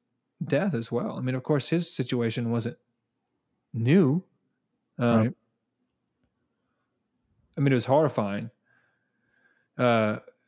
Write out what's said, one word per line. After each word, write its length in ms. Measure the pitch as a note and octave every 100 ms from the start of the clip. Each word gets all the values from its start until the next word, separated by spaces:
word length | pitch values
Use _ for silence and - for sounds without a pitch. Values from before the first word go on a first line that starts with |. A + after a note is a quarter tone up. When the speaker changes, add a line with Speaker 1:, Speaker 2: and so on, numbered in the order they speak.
| _ _ _ -
Speaker 1:
death 320 | C3+ - G3 B2+
as 160 | A2+
well. 260 | A#2+ A2+ A#2+
I 40 |
mean, 120 | B2+
of 80 | B2+
course, 280 | - D3+ -
his 220 | E3 E3+
situation 600 | - A#2+ B2 A#2 A2 A#2
wasn't 260 | A#2 A2+ - _ _ _ _ _ _ _ _ _
new. 500 | - A2+ F3 D3+ D#3 - _ _ _ _ _ _ -
Um, 200 | A#2+ A2+
Speaker 2:
Right. 160 | A2+ - _ _ _ _ _ _ _ _ _ _ _ _ _ _ _ _ _ _ _ _ _ -
Speaker 1:
I 40 |
mean, 120 | C#3
it 40 | C3
was 100 | A2
horrifying. 680 | C#3 D#3 - G#2 G2+ A#2 - _ _ _ _ _ _ _ _ _ _ _ -
Uh, 400 | B2 A#2 G#2+ G#2+ - -